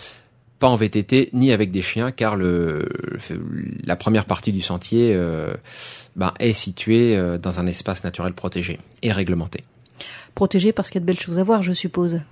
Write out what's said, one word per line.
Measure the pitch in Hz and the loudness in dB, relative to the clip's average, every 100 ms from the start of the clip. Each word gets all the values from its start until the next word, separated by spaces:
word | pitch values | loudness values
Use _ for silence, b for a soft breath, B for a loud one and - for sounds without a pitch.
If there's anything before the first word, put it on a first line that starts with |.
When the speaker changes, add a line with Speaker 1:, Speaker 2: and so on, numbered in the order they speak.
| B B B _ _ _ | B B B _ _ _
Speaker 1:
Pas | 131 | 4
en | |
V | 117 107 | 6 2
T | 107 | 0
T, | 98 131 - | 2 4 4
ni | 123 131 | 4 4
avec | 107 101 | 4 2
des | 95 | 0
chiens, | 90 110 123 | -2 -2 -4
car | - 110 | -2 0
le, | 101 90 87 82 76 - - - - - 80 78 78 - - | 2 2 2 0 -2 -4 -6 -6 -8 -8 -8 -6 -6 -6 -6
la | - | -4
première | 87 - 110 | -2 2 2
partie | - 92 - | 2 -2 -2
du | 95 | -2
sentier, | - 87 - 117 120 | -2 -6 0 2 4
euh, | 95 85 80 76 50 B B B B B 90 | 4 0 -2 -4 -8 B B B B B -2
ben, | 92 - | -2 2
est | 117 | 0
située, | 107 98 90 107 113 120 101 | 0 -4 -4 2 4 6 4
euh, | 90 87 | 0 -2
dans | 92 90 | -4 -2
un | 87 | -4
espace | 87 - 95 | -4 -6 -6
naturel | 87 - 90 | -6 -6 -6
protégé | 90 92 90 90 80 - - | -6 -6 -4 -6 -8 -14 -4
et | 117 | -2
réglementé. | 98 90 87 82 - - _ _ B B B B | 0 0 -2 -4 -10 -14 _ _ B B B B
Speaker 2:
Protégé | - 196 190 202 | -2 2 4 2
parce | 220 185 | 0 -2
qu'il | 190 | -2
y | |
a | |
de | 170 | -2
belles | 180 | -2
choses | 180 170 | -2 0
à | |
voir, | 190 220 | 2 2
je | 180 | 2
suppose. | 180 175 175 175 165 147 | -2 -2 0 0 -2 -6